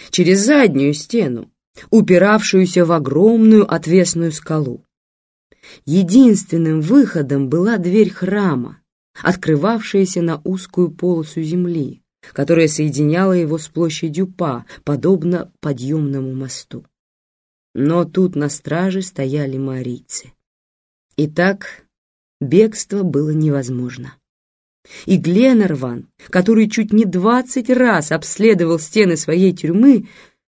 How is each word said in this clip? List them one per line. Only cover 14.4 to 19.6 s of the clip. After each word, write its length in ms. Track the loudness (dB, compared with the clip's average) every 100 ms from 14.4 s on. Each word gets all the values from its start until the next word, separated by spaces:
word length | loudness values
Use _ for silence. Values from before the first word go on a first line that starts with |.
| -6 -6 -12 -14
подобно 680 | -6 -2 0 0 0 -4 -6 _
подъемному 760 | -8 -6 -4 -4 -4 -6 -8
мосту. 520 | -10 -10 -14 -16 -20 -20 _ _ _ _ _ _ _ _ -4
Но 280 | -2 0 -2
тут 300 | 0 -2 -2
на 140 | -6
страже 520 | -6 -8 -4 -2 -4
стояли 560 | -8 -8 -6 -4 -6
маорийцы. 760 | -6